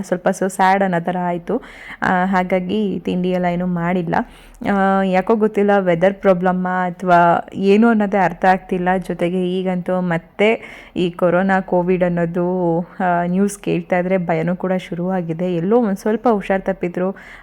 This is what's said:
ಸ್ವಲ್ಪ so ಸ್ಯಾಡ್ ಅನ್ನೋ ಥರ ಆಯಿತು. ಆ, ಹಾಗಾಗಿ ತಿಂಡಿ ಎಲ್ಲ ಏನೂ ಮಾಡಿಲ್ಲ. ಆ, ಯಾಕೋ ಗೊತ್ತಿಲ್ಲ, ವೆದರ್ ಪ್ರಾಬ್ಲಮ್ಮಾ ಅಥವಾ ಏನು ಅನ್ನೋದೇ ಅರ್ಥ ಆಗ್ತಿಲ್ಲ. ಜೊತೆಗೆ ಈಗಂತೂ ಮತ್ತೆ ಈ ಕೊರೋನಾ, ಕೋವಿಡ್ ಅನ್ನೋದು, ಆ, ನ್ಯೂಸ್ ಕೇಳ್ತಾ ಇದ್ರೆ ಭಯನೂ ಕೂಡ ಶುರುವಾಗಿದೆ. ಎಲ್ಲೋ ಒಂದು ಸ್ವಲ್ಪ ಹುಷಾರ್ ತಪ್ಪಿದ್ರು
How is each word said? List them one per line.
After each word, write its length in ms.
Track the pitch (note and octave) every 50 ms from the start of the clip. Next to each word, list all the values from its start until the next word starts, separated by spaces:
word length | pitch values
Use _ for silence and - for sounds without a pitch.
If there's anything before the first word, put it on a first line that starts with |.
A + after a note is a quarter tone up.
ಸ್ವಲ್ಪ 260 | F#3+ - F#3 F3+ - G3
so 220 | F#3+ - F#3 F#3+
ಸ್ಯಾಡ್ 340 | - - F#3+ F#3 F#3+ G3 G3
ಅನ್ನೋ 160 | F#3+ F3+ E3+
ಥರ 160 | E3+ F3+ F3+ F3+
ಆಯಿತು. 400 | F3+ F3 F3 F3 E3+ - F#3+ C4+ - - - - - - - -
ಆ, 240 | - - F#3+ F3+ F3+
ಹಾಗಾಗಿ 760 | F#3+ G3 F#3 F#3 F#3 F#3+ F#3 F#3 F3+ G3 G#3+ G#3+ F#3+ F3+ F3+
ತಿಂಡಿ 300 | - G3 F#3 F3+ F3+ F#3
ಎಲ್ಲ 160 | F3+ F3+ F3+
ಏನೂ 220 | F3 F3 F3 F3+ F3+
ಮಾಡಿಲ್ಲ. 480 | F3 F3 E3+ E3+ F#3 F#3 E3+ E3+ E3 F#3 A#3+ - - - - - - - - -
ಆ, 300 | G3+ G3 F#3+ G3 G3 G3 G3
ಯಾಕೋ 320 | F#3+ F#3 F#3 F#3 F#3 A3+
ಗೊತ್ತಿಲ್ಲ, 360 | A3 G#3+ G#3 G#3+ G3+ G3+ G3+ G3+ G3+
ವೆದರ್ 340 | F#3+ F3+ E3+ E3 F3+ G3 G3
ಪ್ರಾಬ್ಲಮ್ಮಾ 760 | - - G3 F#3 F3 F3+ F#3 F3+ F#3 F#3 F3+ F3+ F#3 F3+ F3+
ಅಥವಾ 600 | F3 - F#3+ F3+ F3 E3+ F3 E3+ - - - - -
ಏನು 340 | - F#3+ G3 G3 G#3+ A3+ A#3
ಅನ್ನೋದೇ 300 | A#3 G#3+ G#3 G3 G#3 G3+
ಅರ್ಥ 280 | F#3 E3 F3 - -
ಆಗ್ತಿಲ್ಲ. 520 | F#3 F#3 F#3 - - F#3+ F3+ F3+ F3+ F#3 F#3+
ಜೊತೆಗೆ 600 | F3+ - F3+ E3+ F3+ F3 F3+ F#3 F3+ F3+ F3+ F#3+
ಈಗಂತೂ 420 | F3+ F#3 F#3 F3+ F3 - F#3 F#3
ಮತ್ತೆ 600 | F3+ F3+ E3+ E3 - - _ - G3+ A3 A3+ A#3 - - - - - - -
ಈ 140 | - F3 F3
ಕೊರೋನಾ, 500 | F3 - F3+ F3 E3+ F3 F#3+ F#3+ F#3+ F#3+
ಕೋವಿಡ್ 440 | F#3+ - F#3 F3+ F3 F3+ F#3 F3 F3+
ಅನ್ನೋದು, 760 | F3 F3 F3 E3+ E3+ E3+ F3+ F3 F3+ F#3 F#3 F3+ E3+ E3 E3+
ಆ, 460 | F3+ - - - F#3+ F3+ F3 F3 F3
ನ್ಯೂಸ್ 340 | F3 F3+ F#3 G3+ G3+ - -
ಕೇಳ್ತಾ 400 | - E3+ E3 E3+ E3+ - F#3 F3+
ಇದ್ರೆ 180 | F3 F#3 F#3+ F#3+
ಭಯನೂ 380 | F3 E3+ E3+ D#3+ D#3+ E3+ F#3
ಕೂಡ 180 | F3+ - F#3 F#3
ಶುರುವಾಗಿದೆ. 840 | F#3 - - F3 E3+ F3 F#3 F#3+ F#3 E3+ E3 D#3+ D#3+ F3+ F#3 F3+
ಎಲ್ಲೋ 220 | E3 E3 F#3+ A3 B3
ಒಂದು 200 | A#3+ G3+ G3 G3
ಸ್ವಲ್ಪ 300 | - G#3+ A3 A3 - B3+
ಹುಷಾರ್ 340 | A3 G3+ F#3+ - G3 G3
ತಪ್ಪಿದ್ರು 500 | - - F#3+ - - F3 F3 F#3 F3+ F#3+ G3 - - - - -